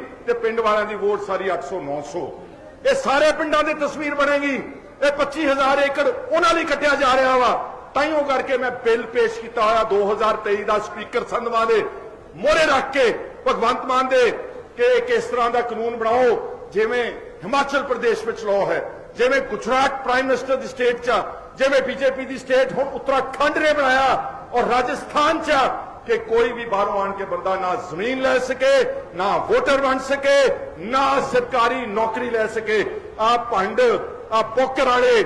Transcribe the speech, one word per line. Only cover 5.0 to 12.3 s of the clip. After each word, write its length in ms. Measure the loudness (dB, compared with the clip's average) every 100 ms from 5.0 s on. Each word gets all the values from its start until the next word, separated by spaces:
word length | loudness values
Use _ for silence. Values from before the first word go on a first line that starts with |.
| 0
ਇਹ 60 |
ਪੱਚੀ 340 | 0 -4 -2 -2
ਹਜ਼ਾਰ 320 | 2 2 2
ਏਕੜ 300 | 0 2 0
ਉਹਨਾਂ 460 | -2 -2 2 2
ਲਈ 100 | 2
ਕੱਟਿਆ 300 | 0 0 0
ਜਾ 220 | 2 4 4
ਰਿਹਾ 200 | 4 4
ਵਾ। 360 | 2 0 -4 -12 -6
ਤਾਂਹੀਓ 280 | -2 0 0
ਕਰਕੇ 340 | 0 0 0 -2
ਮੈਂ 140 | -2
ਬਿੱਲ 320 | -2 0 0
ਪੇਸ਼ 380 | 0 0 0 0
ਕੀਤਾ 220 | -8 0
ਹੋਇਆ 200 | 2 2
ਦੋ 300 | 2 2 2
ਹਜ਼ਾਰ 240 | 2 0 0
ਤੇਈ 200 | 0 -2
ਦਾ 220 | 0 0
ਸਪੀਕਰ 460 | -2 -10 -4 -4
ਸੰਧਵਾ 400 | -2 -4 -2 0
ਦੇ 200 | 2 2 2 -8 -14 -18 -20